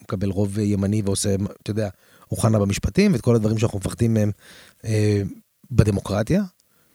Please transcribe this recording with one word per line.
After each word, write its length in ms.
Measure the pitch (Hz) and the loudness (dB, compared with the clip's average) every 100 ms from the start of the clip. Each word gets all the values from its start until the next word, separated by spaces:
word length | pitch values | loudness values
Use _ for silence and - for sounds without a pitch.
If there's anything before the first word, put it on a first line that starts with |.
מקבל 280 | - 101 98 | -10 -6 -4
רוב, 280 | 92 101 101 | -2 -2 -2
אה, 60 | |
ימני 380 | 104 101 98 107 | 0 0 0 0
ועושה, 300 | 98 98 101 98 101 - | -2 -2 -2 -2 -4 -8
אתה 80 | - | -8
יודע, 180 | 104 101 - _ _ - | -4 -6 -8 _ _ -10
אוחנה 280 | - 113 110 | 0 2 4
במשפטים, 540 | 98 101 101 180 208 | 2 0 -2 2 2
ואת 80 | 143 | 2
כל 140 | - 117 | 2 2
הדברים 220 | 107 110 | 2 0
שאנחנו 200 | 107 101 | -2 -2
מפחדים 360 | 95 - 117 | -6 -2 0
מהם, 160 | 110 104 - - - - _ | 2 0 -2 -12 -20 -20 _
אה, 380 | 113 107 104 101 98 - - _ - | -4 0 2 0 -2 -8 -20 _ -2
בדמוקרטיה. 720 | 113 107 98 - 101 110 175 196 _ _ _ _ | 2 2 2 -2 -2 0 0 -2 _ _ _ _